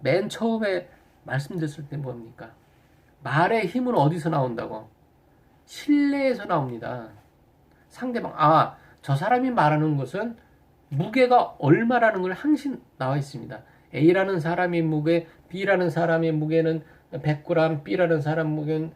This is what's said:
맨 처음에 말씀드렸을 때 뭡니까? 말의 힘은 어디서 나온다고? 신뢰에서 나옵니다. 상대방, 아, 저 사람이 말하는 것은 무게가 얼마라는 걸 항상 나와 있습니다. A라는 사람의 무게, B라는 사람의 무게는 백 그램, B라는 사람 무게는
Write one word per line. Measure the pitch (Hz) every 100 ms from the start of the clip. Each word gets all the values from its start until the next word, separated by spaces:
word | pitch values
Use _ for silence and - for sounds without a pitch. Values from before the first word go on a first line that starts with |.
맨 | 131 175 202
처음에 | - 226 226 214 185 - - _ _
말씀드렸을 | - 131 143 185 156 147 147
때 | 143
뭡니까? | 135 120 113 - 117 - _ _ _ _ _ _
말의 | 123 139 185 226 190
힘은 | 254 247
어디서 | 214 147 175 160
나온다고? | 156 127 117 110 110 - _ _ _ _ _ _ _ _
신뢰에서 | - - 294 285 277 269 240 202
나옵니다. | 170 131 117 113 123 113 - _ _ _ _ _ _ _
상대방, | - 254 233 180 -
아, | 151 156 123 - - _
저 | - 139
사람이 | 196 247 262
말하는 | 233 151 151 156 147
것은 | 131 190 233 233 _ _ _ _ _
무게가 | 139 196 247 247 240 - -
얼마라는 | - 185 226 247 226 196
걸 | 180
항상 | - 294 302 285 240 - -
나와 | 131 143
있습니다. | 139 117 113 107 - _ _
A라는 | 131 156 180 196 185
사람의 | 156 175 180 170
무게, | 160 156 151 170 165 - _
B라는 | 180 196 185 180
사람의 | 151 170 165 165
무게는 | 156 151 165 165 160 - - _ 170
백 | 151 147
그램, | - 170 160 151
B라는 | - 185 175 160
사람 | 143 160 156
무게는 | 151 151 156 160